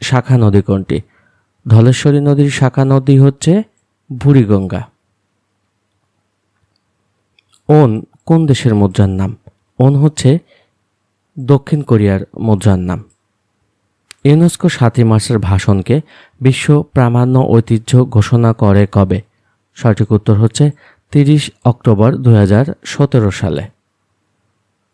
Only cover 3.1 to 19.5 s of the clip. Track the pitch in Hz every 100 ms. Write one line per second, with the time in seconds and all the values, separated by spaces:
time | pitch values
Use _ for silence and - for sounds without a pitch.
3.1 | 135 139 139 156 202 214 _ _ _ -
4.1 | 127 139 135 104 101 92 92 - _ _
5.1 | _ _ _ _ _ _ _ _ _ _
6.1 | _ _ _ _ _ _ _ _ _ _
7.1 | _ _ _ _ _ - 151 127 110 -
8.1 | _ - 165 151 127 123 104 98 92 98
9.1 | 92 95 113 - _ _ - 131 139 151
10.1 | - 127 165 - _ _ _ _ _ _
11.1 | _ _ 147 123 139 - 151 - 110 101
12.1 | 95 - - 110 98 104 92 90 87 -
13.1 | _ _ _ _ _ _ _ _ _ _
14.1 | - 139 156 170 - 180 - 117 127 113
15.1 | 110 - 113 87 95 - 98 92 143 -
16.1 | - _ _ 131 131 - 147 151 135 120
17.1 | 120 123 127 - 117 - 110 - 127 127
18.1 | 110 - 117 117 113 104 98 101 101 95
19.1 | 95 - _ _